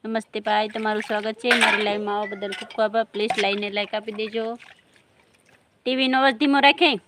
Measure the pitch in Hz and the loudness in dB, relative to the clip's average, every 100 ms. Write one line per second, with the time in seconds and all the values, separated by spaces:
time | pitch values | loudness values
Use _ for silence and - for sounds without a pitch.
0 | 214 226 208 220 214 208 214 226 220 214 | -4 -6 -4 -8 -2 0 0 -2 -2 -2
1 | 220 208 208 220 247 240 220 220 208 208 | -2 -4 -4 -4 2 4 4 2 0 -2
2 | 208 208 208 202 202 196 214 - 214 220 | -2 -4 -4 -6 -8 -10 -12 -2 0 0
3 | 220 202 214 220 202 202 208 202 202 214 | -2 -2 -2 0 0 0 -4 -4 -4 -6
4 | 214 208 220 220 226 233 - - _ _ | -8 -8 -6 -4 -6 -8 -14 -20 _ _
5 | _ _ _ _ _ _ _ _ - 262 | _ _ _ _ _ _ _ _ -4 0
6 | 262 262 269 226 294 277 277 285 330 226 | 2 4 2 2 2 6 6 6 4 2